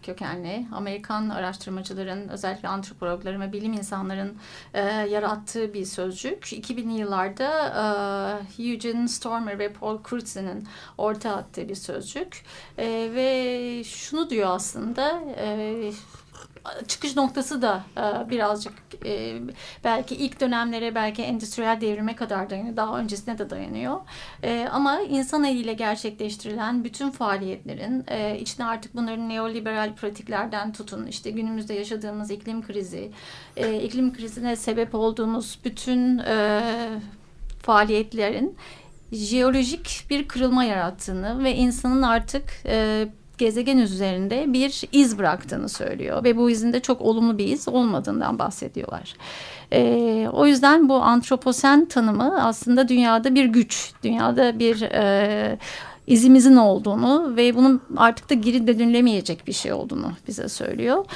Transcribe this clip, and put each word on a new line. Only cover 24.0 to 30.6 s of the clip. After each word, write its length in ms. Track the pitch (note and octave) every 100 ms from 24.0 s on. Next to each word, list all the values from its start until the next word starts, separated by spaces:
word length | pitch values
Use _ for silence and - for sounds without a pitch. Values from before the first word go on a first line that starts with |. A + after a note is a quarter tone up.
| - - - -
E, 240 | A#3+ A#3 B3
ama 300 | C4+ C#4 D#4
insan 420 | G4+ C4+ C4 D4
eliyle 300 | C#4 B3 A3+
gerçekleştirilen 1080 | A3 G#3+ A3 G#3+ G#3 G#3+ G#3 A3 G#3+ A3 B3
bütün 280 | A3+ - C#4
faaliyetlerin, 920 | C4+ G#3+ G3 F#3+ F#3+ - - G#3+ B3+ B3+
e, 300 | A3 G#3+ G#3
içine 260 | A3+ - A#3
artık 300 | A3+ A3+ A#3+
bunların 340 | A3+ A3+ A3+
neoliberal 640 | A3 A3+ A3+ A3 G#3+ G#3+ G#3+
pratiklerden 800 | G#3 G#3 - G3+ A3+ G#3